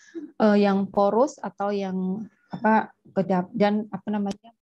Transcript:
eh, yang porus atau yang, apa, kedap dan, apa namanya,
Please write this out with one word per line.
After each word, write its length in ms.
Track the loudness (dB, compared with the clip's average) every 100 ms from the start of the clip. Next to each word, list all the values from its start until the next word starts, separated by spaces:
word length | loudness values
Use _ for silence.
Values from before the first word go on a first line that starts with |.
| _ -16 -16 _
eh, 240 | 4 4
yang 240 | 4 2 0
porus 480 | 0 2 2 0 -2
atau 320 | -14 -8 -6
yang, 560 | -4 -4 -4 -4 -6 -10 _ _
apa, 400 | -2 2 2 0 _ -8
kedap 400 | -6 -2 -2 -2
dan, 400 | 0 0 0 -4
apa 160 | -12 -8
namanya, 480 | -6 -6 -8 -16 _